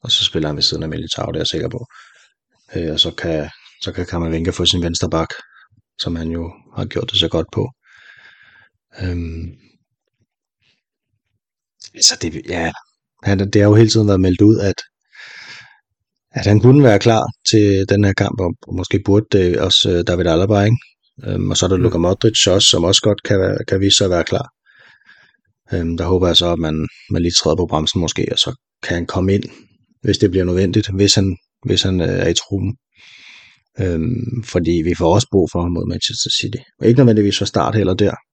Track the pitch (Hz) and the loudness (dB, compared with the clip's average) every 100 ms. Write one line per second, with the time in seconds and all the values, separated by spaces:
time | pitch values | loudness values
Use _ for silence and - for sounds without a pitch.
0 | 117 - - 85 76 73 - 80 80 80 | -2 -2 -2 -4 -4 -2 -4 -4 -8 -8
1 | 80 - - 80 78 80 - - 120 - | -10 -8 -6 -6 -6 -4 -6 -8 -14 -20
2 | - _ _ _ _ _ _ - 82 78 | -20 _ _ _ _ _ _ -8 -6 -2
3 | 85 - 85 80 73 - - _ - 90 | -4 -4 -4 -4 -6 -12 -20 _ -10 -8
4 | 87 87 82 82 85 87 87 90 85 85 | -6 -6 -4 -2 -4 -2 -2 -2 -4 -4
5 | 87 - 82 - - _ _ _ _ - | -4 -2 -4 -10 -18 _ _ _ _ -12
6 | - 82 82 82 80 - _ - 95 - | -8 -6 -6 -8 -10 -14 _ -12 -8 -8
7 | - - 85 85 80 - - _ _ - | -4 -2 -2 -2 -4 -6 -6 _ _ -20
8 | - - - _ _ _ _ _ _ - | -20 -20 -20 _ _ _ _ _ _ -10
9 | 92 87 82 82 85 - _ _ _ _ | -6 -6 -8 -10 -12 -16 _ _ _ _
10 | _ _ _ _ _ _ _ _ _ _ | _ _ _ _ _ _ _ _ _ _
11 | _ _ _ _ _ _ _ _ - - | _ _ _ _ _ _ _ _ -20 -2
12 | - - 82 78 - 87 85 - _ _ | -2 0 -6 -8 -8 -6 -6 -8 _ _
13 | _ _ - 98 98 104 104 107 113 113 | _ _ -2 0 2 4 6 6 6 4
14 | 104 95 92 92 104 110 98 - - _ | 2 2 2 4 4 4 0 -4 -10 _
15 | _ - - - - - - _ _ _ | _ -20 -20 -20 -20 -20 -20 _ _ _
16 | _ _ _ - 104 104 120 143 131 101 | _ _ _ -4 2 6 6 8 6 6
17 | 117 110 - - - 110 104 98 98 101 | 4 2 0 -4 0 4 4 2 2 2
18 | 101 98 101 - 90 - - 90 90 - | 2 2 -2 -2 -4 -6 -8 -8 -2 -2
19 | 98 101 107 101 90 85 92 - - 87 | 2 2 4 2 2 2 0 0 2 0
20 | 87 90 85 82 98 104 101 120 - _ | 0 0 0 2 2 2 2 0 -4 _
21 | _ - 104 95 98 98 92 95 87 85 | _ -16 -8 -4 -2 -2 0 2 0 0
22 | 87 98 113 - - 95 - 95 85 - | -2 2 0 2 2 2 2 2 2 2
23 | 107 101 - 101 95 98 - 95 98 - | 0 -2 0 0 0 -2 -2 0 2 2
24 | 98 87 80 87 - _ _ _ _ _ | 2 0 -2 -4 -6 _ _ _ _ _
25 | _ _ _ _ _ _ _ 95 82 85 | _ _ _ _ _ _ _ -6 -4 -4
26 | 87 92 90 85 87 85 80 78 76 - | 0 2 4 2 2 -2 -2 -4 -6 -10
27 | - 98 85 - - 80 85 76 78 - | -6 -2 0 0 0 0 0 -2 -2 -2
28 | 80 - - - - 127 _ _ - 85 | -4 -4 -4 -2 -4 -6 _ _ -6 -6
29 | 87 95 95 98 - - _ _ _ _ | -4 -2 0 0 -4 -18 _ _ _ _
30 | - 101 104 92 90 90 95 107 101 95 | -4 0 2 2 0 0 0 0 -2 0
31 | 101 - 95 92 _ _ - 95 98 92 | 2 2 0 -4 _ _ -2 -2 0 0
32 | 87 92 87 87 - 101 98 - _ _ | -2 0 0 -2 -4 -4 -4 -8 _ _
33 | - - - - - _ _ - 95 82 | -20 -20 -20 -20 -20 _ _ -6 -4 -2
34 | 80 - - 123 107 95 82 85 80 85 | -4 -4 -6 -8 -4 -2 0 0 0 0
35 | 85 95 - 98 80 87 87 85 92 90 | 2 2 2 0 0 -2 -4 -4 -4 -6
36 | - - - - 110 107 - _ - 120 | -6 -6 -4 -4 -4 -8 -14 _ 2 6
37 | 123 107 104 - 98 - 65 110 95 98 | 4 4 2 0 -2 -2 0 0 0 2
38 | 101 - _ | 0 -2 _